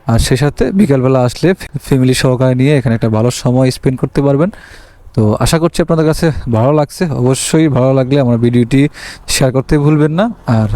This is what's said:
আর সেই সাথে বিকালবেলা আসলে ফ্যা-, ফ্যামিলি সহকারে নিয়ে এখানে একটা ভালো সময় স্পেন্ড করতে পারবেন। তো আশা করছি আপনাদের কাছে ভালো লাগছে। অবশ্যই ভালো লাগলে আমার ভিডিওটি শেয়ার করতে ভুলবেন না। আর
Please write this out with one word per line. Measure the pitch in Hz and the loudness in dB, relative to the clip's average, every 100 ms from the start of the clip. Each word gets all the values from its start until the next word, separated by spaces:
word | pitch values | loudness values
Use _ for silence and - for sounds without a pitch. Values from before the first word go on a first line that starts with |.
| - | -2
আর | 117 | 0
সেই | - 131 | 2 0
সাথে | 147 - - | 0 -2 -2
বিকালবেলা | 196 196 135 127 131 | 2 2 2 2 0
আসলে | 123 - 160 | 0 0 -2
ফ্যা-, | 190 - 139 | -2 -6 -12
ফ্যামিলি | - 135 127 | -2 0 2
সহকারে | 127 135 123 131 | 2 0 0 0
নিয়ে | 127 135 147 | 2 2 0
এখানে | 123 | 0
একটা | 113 113 | -2 0
ভালো | 107 120 | 0 0
সময় | - 123 123 131 | -2 -2 0 0
স্পেন্ড | - - 131 | 0 -4 -2
করতে | 131 - | -4 -2
পারবেন। | 139 139 175 - - - - - - | 0 0 -2 -6 -16 -20 -20 -20 -8
তো | - 107 107 | -2 0 0
আশা | 120 165 | 0 0
করছি | 165 - | 0 -2
আপনাদের | 170 165 156 | -2 0 0
কাছে | 156 165 135 - | 0 -2 -2 -2
ভালো | 110 123 | 0 2
লাগছে। | 151 143 - | 0 -2 -4
অবশ্যই | 180 127 123 131 - 160 160 | -6 -2 0 0 0 0 2
ভালো | 123 131 | 2 2
লাগলে | 135 127 143 | 2 0 0
আমার | 123 120 | 2 2
ভিডিওটি | 120 120 117 135 143 - - - - | 2 2 2 2 0 -2 -18 -16 -8
শেয়ার | - 135 | -2 0
করতে | 131 135 151 | 0 0 0
ভুলবেন | 147 151 151 | 2 2 2
না। | 160 226 214 - | 0 -2 -4 -2
আর | 113 107 | 0 0